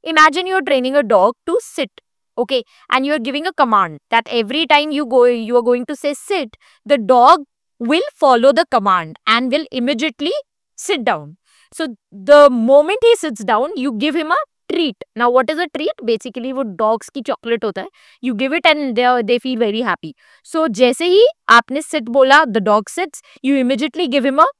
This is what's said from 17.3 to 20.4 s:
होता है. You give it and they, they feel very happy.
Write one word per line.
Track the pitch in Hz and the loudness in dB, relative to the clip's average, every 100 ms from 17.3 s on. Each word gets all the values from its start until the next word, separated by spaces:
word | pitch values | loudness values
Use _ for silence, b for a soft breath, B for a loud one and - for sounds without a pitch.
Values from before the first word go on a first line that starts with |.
| - 233 233 | -8 -4 -4
होता | 220 190 | -4 -8
है. | 349 b b b | -14 b b b
You | 247 | -8
give | 208 262 | -4 -2
it | 330 330 | 0 0
and | 302 277 226 | 0 -2 0
they, | 247 247 | 0 0
they | 214 247 | 0 -2
feel | 262 240 | -2 -4
very | 220 220 | -2 -2
happy. | 240 170 160 - b b | -4 -6 -8 -18 b b